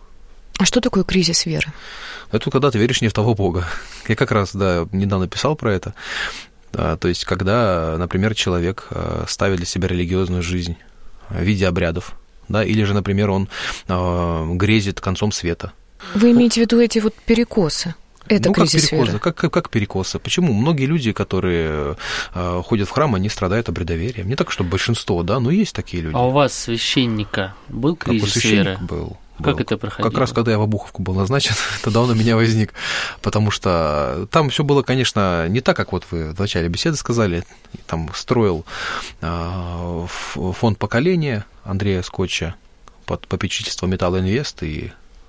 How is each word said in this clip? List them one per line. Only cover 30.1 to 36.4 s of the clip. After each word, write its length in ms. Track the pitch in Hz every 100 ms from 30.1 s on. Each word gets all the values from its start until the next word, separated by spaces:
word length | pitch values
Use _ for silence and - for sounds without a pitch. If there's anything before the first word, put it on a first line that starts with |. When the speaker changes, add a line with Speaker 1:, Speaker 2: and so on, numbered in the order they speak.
Speaker 2:
Как 80 | 123
раз 140 | 120
когда 200 | 120 117
я 60 | 107
в 40 |
Обуховку 400 | 107 104 - -
был 120 | 95
назначен, 400 | 92 98 139 - 104 -
<laughs> 140 | -
тогда 180 | 113 110
он 100 | 123
у 40 |
меня 220 | 110 113 113
возник. 360 | 113 110 104 - - - - -
Потому 300 | 107 107 107
что 760 | - 98 85 78 73 65 76 101
там 180 | 165 139
всё 160 | -
было, 180 | 143 143
конечно, 640 | 123 131 120 110 95 85 82
не 120 | 120
так, 160 | - 175
как 160 | 95
вот 140 | 90 -
вы 220 | 82 78
в 60 |
начале 300 | 92